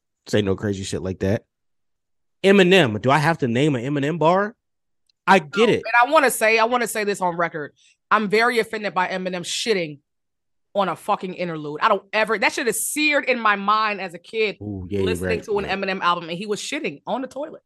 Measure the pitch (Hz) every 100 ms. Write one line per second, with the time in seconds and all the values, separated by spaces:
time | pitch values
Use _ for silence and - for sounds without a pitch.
0 | _ _ - 107 101 92 107 95 98 87
1 | 90 92 95 107 _ _ _ _ _ _
2 | _ _ _ _ 190 196 180 190 135 104
3 | 123 147 151 165 127 113 151 127 127 147
4 | 139 165 156 185 208 - _ _ _ _
5 | _ _ - 190 151 175 226 131 220 240
6 | 254 311 262 - 220 220 226 247 233 226
7 | 208 190 180 170 170 160 143 _ _ _
8 | - 208 208 214 233 240 220 220 202 170
9 | 180 185 185 180 175 - 240 202 160 143
10 | _ _ _ _ _ _ _ 202 185 156
11 | - 202 185 175 175 160 147 151 220 196
12 | - 214 214 214 269 330 247 - - 294
13 | 302 285 269 247 220 202 196 214 220 202
14 | 185 170 - 220 214 - 104 98 92 98
15 | 95 90 92 87 - 202 196 190 196 190
16 | 175 175 165 170 214 202 - 285 262 143
17 | - 226 262 262 311 -